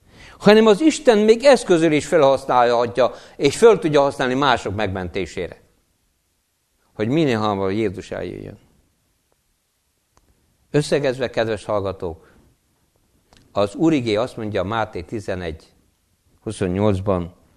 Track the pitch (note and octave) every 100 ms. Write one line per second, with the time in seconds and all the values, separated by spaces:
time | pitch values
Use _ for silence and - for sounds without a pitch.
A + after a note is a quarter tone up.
0 | _ - - - G3 G#3+ A3 G3+ D#4 -
1 | - G#3+ G#3+ A#3 C#4 B3+ - F3 E3 D3
2 | - F3 C3+ C3+ - B2+ A#2+ A#2+ A#2+ B2
3 | A#2 - - - C#3+ - A3+ G3+ E3+ D3
4 | C#3 - C3 C3 C#3+ A#2 A2 G2+ G#2 F#2+
5 | F2+ G2+ F2 - E2+ - _ _ _ _
6 | _ _ _ _ _ _ _ _ _ -
7 | A2 D3+ D3 A2 G#2+ G2 F#2+ G2+ G#2+ F#2
8 | - F#2+ F2+ G2+ G2+ G#2 _ _ _ _
9 | _ _ _ _ _ _ _ _ _ _
10 | _ _ _ _ _ _ _ D3 D3 D3+
11 | C#3 B2+ A#2 - A2+ G#2+ - G#2 G2 F#2
12 | F2+ D#2 _ _ _ _ _ _ _ _
13 | _ _ _ _ _ - G2+ - E3 D3+
14 | A#2 G2+ B2 - G#2+ G2+ F#2 A2+ G#2+ F#2+
15 | E2+ A2+ G2+ F#2 E2+ D#2+ _ _ _ _
16 | _ _ _ _ A#2 G#2 F#2+ F#2 G#2+ F#2+
17 | G2 F#2 E2+ - _